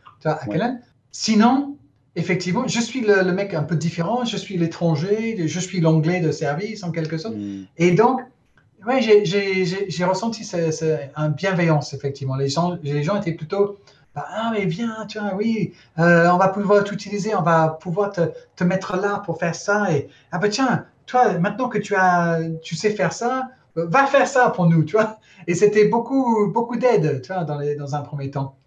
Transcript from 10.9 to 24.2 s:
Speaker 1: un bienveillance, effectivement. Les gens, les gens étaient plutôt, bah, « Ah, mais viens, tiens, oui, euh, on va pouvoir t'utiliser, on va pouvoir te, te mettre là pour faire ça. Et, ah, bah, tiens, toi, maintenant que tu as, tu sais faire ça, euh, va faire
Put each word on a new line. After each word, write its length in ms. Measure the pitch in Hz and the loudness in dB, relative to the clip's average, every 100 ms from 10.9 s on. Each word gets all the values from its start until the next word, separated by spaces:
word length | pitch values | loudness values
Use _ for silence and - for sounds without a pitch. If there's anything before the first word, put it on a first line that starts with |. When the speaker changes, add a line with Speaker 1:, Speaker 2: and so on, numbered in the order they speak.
| 151 139 | -2 -4
Speaker 1:
un 140 | - 156 | -4 -2
bienveillance, 640 | 143 190 180 170 151 135 | -2 -2 2 2 2 0
effectivement. 420 | 135 139 135 131 135 | -6 -8 -6 -6 -2
Les 120 | 139 | -2
gens, 300 | 170 175 175 | 0 -2 -4
les 200 | 143 147 | -4 -4
gens 140 | 147 202 | -2 -2
étaient 160 | 165 | -2
plutôt, 460 | 156 151 196 202 - - _ _ | -6 -6 -2 -2 -2 -20 _ _
bah, « 120 | 143 147 | -12 -10
Ah, 200 | - 226 | -6 -4
mais 120 | 220 185 | -2 -2
viens, 400 | 165 233 220 208 | -2 -4 -6 -10
tiens, 240 | 214 208 | -6 -4
oui, 380 | 190 226 220 180 - _ - | -2 -2 -2 -4 -8 _ 0
euh, 300 | 170 170 175 | 4 6 6
on 60 | 180 | 4
va 100 | 190 | 2
pouvoir 360 | 202 190 208 | 0 2 2
t'utiliser, 500 | 202 - 196 202 202 | 2 -6 -8 -6 -2
on 80 | 202 | 0
va 260 | 165 165 160 - | 2 4 2 -2
pouvoir 320 | 185 170 202 | -6 -2 -2
te, 80 | 175 160 - - | 0 -2 -4 -14
te 100 | - | -2
mettre 320 | 175 190 185 185 | 0 0 -2 -2
là 240 | 202 202 | -2 -4
pour 140 | - 160 | -6 -4
faire 160 | 175 | -4
ça. 360 | 165 - 208 202 | -4 -2 0 2
Et, 140 | 147 - - - | -2 -4 -14 -10
ah, 60 | 175 | -2
bah, 100 | 208 | -2
tiens, 340 | 208 262 185 - _ - | 2 0 0 -4 _ -2
toi, 320 | 247 226 170 | 2 4 2
maintenant 300 | 196 208 247 | 0 0 -4
que 100 | 214 | -2
tu 160 | 202 | -2
as, 440 | 202 185 175 170 165 165 160 | 2 4 4 2 0 -2 -6
tu 140 | - 165 | -8 -2
sais 140 | 214 | -2
faire 220 | 208 170 | 0 -2
ça, 360 | - 233 262 254 - _ 160 | -2 -2 -2 -4 -10 _ -6
euh, 100 | 170 | 0
va 180 | 254 269 | 2 4
faire 200 | 277 | 4